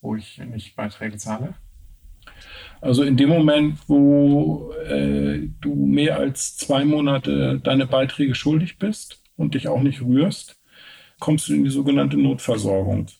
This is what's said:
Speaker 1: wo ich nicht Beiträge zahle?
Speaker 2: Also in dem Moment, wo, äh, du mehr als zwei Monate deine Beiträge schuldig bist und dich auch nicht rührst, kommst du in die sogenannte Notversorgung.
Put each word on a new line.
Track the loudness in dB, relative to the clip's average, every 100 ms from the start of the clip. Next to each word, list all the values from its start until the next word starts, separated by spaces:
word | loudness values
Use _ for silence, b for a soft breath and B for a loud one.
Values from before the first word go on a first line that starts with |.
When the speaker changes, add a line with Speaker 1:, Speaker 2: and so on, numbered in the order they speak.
Speaker 1:
wo | -8
ich | -8 -10 -18
nicht | -14 -14 -14 -10
Beiträge | -10 -8 -12 -10
zahle? | -10 -8 -8 -12 -20 -20 -20 -20 -20 -20 -20 B B B B B
Speaker 2:
Also | 0 2
in | 4 4
dem | 4
Moment, | 4 4 4 0 -2 0
wo, | 4 6 6 4 4 0 -4 -8 -12 -4
äh, | -2 0 0 0 -2 -6 -6
du | -4
mehr | 0 2 2 2 0
als | -2 -4 -10 -10
zwei | -2 2
Monate | 2 2 2 0 0 -2 0 0
deine | 0 0 2
Beiträge | 0 0 -2 -2 0
schuldig | 0 0 0 -4
bist | -6 -6 -12 -20 _ -6
und | -4
dich | -2 -2
auch | 0
nicht | 0 -2
rührst, | 2 2 2 -2 -14 -20 B B B B B B
kommst | -2 0 0
du |
in | 0
die | 0
sogenannte | 0 0 2 0 2
Notversorgung. | 0 0 -4 -2 0 0 0 -2 -4